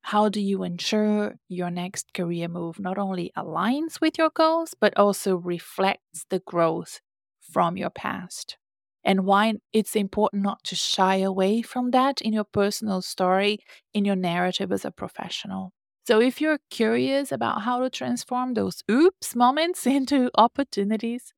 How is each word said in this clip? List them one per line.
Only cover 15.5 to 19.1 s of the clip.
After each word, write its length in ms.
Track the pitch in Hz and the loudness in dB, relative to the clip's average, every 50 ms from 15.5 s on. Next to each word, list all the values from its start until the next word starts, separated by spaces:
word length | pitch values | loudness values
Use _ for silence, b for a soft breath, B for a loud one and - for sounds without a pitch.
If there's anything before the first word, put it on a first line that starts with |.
| 190 190 190 185 _ _ _ _ _ _ _ | -8 -8 -8 -10 _ _ _ _ _ _ _
So 140 | - 233 214 | 4 4 6
if 220 | 240 262 247 - | 6 4 2 0
you're 180 | 302 311 311 285 _ _ | 0 0 0 -2 _ _
curious 640 | - - 226 220 226 240 254 269 269 277 285 - | -2 0 0 2 2 2 2 2 0 0 -2 -2
about 300 | 277 226 226 226 - 214 | -4 -2 -2 -2 -2 -2
how 180 | 202 233 247 247 | -2 -2 -2 -2
to 100 | 254 262 | -2 -4
transform 640 | 254 - 262 247 240 247 - - 247 247 254 254 247 | -4 -6 -4 -4 -4 -6 -6 -6 -4 -4 -4 -2 -2
those 300 | 220 196 190 - - - - | -2 -2 -2 -4 -6 -2 0
oops 460 | 208 254 320 370 | 4 6 6 4